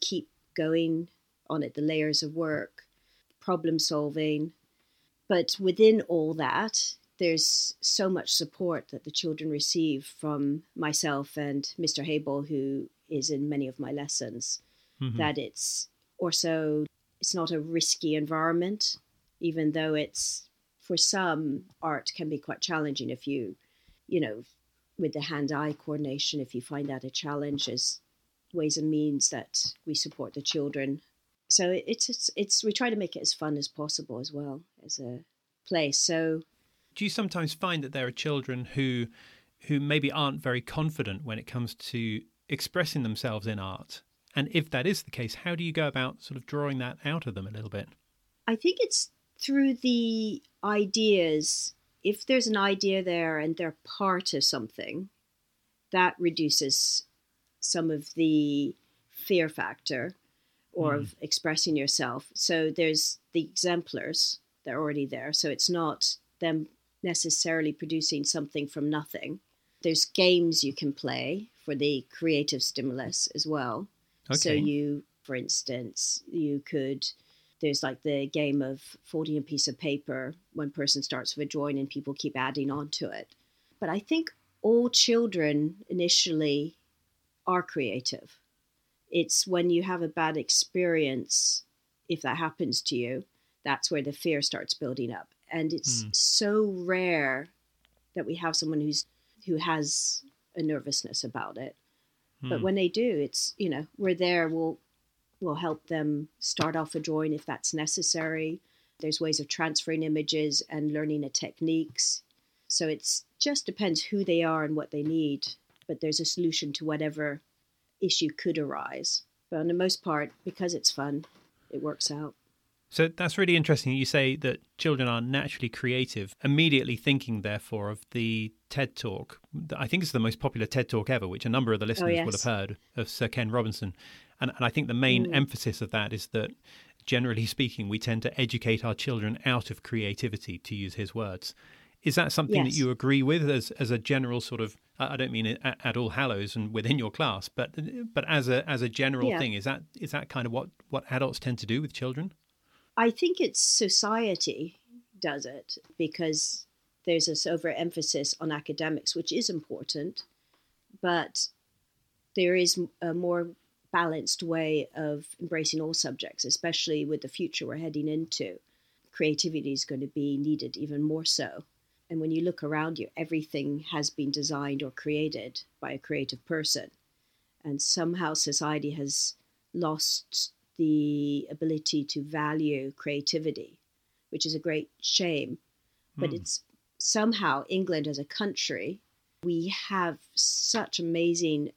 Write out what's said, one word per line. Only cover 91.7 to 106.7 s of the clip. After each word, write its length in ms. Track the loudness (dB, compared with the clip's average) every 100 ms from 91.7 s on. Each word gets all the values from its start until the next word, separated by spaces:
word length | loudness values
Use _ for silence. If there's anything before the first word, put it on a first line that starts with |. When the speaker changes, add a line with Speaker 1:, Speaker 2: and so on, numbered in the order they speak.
| _ _ _ -6
Speaker 1:
if 120 | -4
that 160 | -2 -2
happens 440 | -2 -2 -2 -2
to 140 | -2 -2
you, 280 | -2 -4 -8 _ _ _
that's 280 | -2 -2 0
where 100 | -2
the 100 | -2
fear 300 | -2 0 2
starts 320 | 0 -2 -6
building 380 | -4 -4 -4 -4
up. 160 | -6 -12 _ -8
And 200 | -4 -2
it's 300 | -2 -2 -2
Speaker 2:
Hmm. 60 | 0
Speaker 1:
so 540 | 2 4 4 4 4
rare 880 | 2 0 0 0 2 2 2 0 -6 _ _ _ _ _ _ -6
that 100 | -6
we 80 |
have 220 | -4 -2 0
someone 240 | 0 0
who's, 260 | 0 -2 -4 _ _ _ -2
who 120 | 0
has 640 | 0 0 0 0 -2 -2 -8 _ _ -4
a 60 |
nervousness 580 | -2 -2 -2 -4 -4 -6
about 360 | -6 -6 -8 -8
it. 180 | -12 -14 _ _ _ _ _ _
But 160 | -4 0
Speaker 2:
Hmm. 60 |
Speaker 1:
when 100 | 2
they 140 | 4 2
do, 300 | 4 2 2
it's, 360 | 0 -2 -4 -2
you 140 | -2
know, 160 | -2 -6 -2
we're 180 | 2
there, 320 | 4 4 4 4
we'll, 320 | 2 0 -2 _ _ _ _ _ _
we'll 140 | -2
help 320 | 0 -2 -4 -4
them 420 | -2 0 0 -4 _
start 380 | -4 0 0